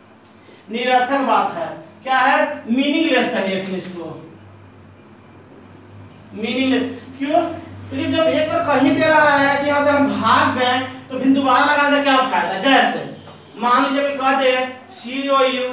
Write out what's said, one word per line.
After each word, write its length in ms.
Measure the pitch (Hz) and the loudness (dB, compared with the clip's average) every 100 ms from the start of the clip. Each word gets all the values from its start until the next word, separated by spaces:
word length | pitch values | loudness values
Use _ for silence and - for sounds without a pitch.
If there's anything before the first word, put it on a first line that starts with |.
| - - - - - - - | -20 -20 -20 -20 -20 -20 -10
निरर्थक 500 | 233 254 254 254 277 233 | -4 2 2 2 0 2
बात 260 | 220 - - | 0 0 -4
है। 120 | - - - - | -8 -10 -16 -10
क्या 140 | 262 262 | -2 2
है? 440 | 269 294 294 - 214 | 4 2 0 -4 -2
मीनिंगलेस 680 | 254 294 320 320 247 220 | 0 2 0 2 2 0
कहिए 320 | 220 196 190 190 | -2 -2 -4 -6
फिर 100 | 185 | -8
इसको, 300 | - 170 160 135 - - - - - - - - - - - - - - - - - - - - - | -8 -10 -12 -12 -18 -20 -20 -20 -20 -20 -20 -20 -20 -20 -20 -20 -20 -20 -20 -20 -20 -20 -20 -20 -16
मीनिंगलेस। 500 | 196 233 262 262 240 - - - - | -8 -4 0 0 0 -2 -8 -14 -8
क्यों? 220 | 277 330 330 - - - - | 0 0 0 -6 -14 -16 -10
क्योंकि 160 | 269 320 | -6 -2
जब 100 | 320 | 0
एक 260 | 320 294 311 | 2 0 0
बार 120 | 339 294 | -2 0
कहीं 280 | 262 277 320 | 2 2 2
दे 120 | 320 | 2
रहा 220 | 311 302 | 4 4
है 280 | 277 277 277 | 2 2 0
कि 100 | 285 | 0
यहाँ 160 | 285 285 | 0 2
से 60 | |
हम 180 | 285 269 | 2 0
भाग 460 | - 269 262 269 254 | 0 2 2 2 0
गए 220 | 247 262 - - - | 0 -2 -4 -10 -12
तो 100 | 254 | -2
फिर 140 | 269 | 2
दोबारा 320 | 277 269 254 277 | 2 2 2 2
लगाने 320 | 285 285 277 | 2 2 2
से 60 | |
क्या 120 | 277 269 - | 2 2 2
फायदा? 260 | - - 185 | -2 -2 -2
जैसे 1000 | 269 254 - - - - - - - 208 | 2 4 2 -2 -8 -14 -20 -20 -20 -4
मान 240 | 240 254 | 0 2
लीजिए 180 | 277 277 | 2 0
कोई 160 | 285 269 | -2 0
कह 200 | 269 269 | 0 2
दे 120 | 262 254 254 - - | 2 2 -2 -8 -18
सीओयू, 720 | - 233 269 277 269 262 254 254 | -16 -8 -4 0 2 2 0 -4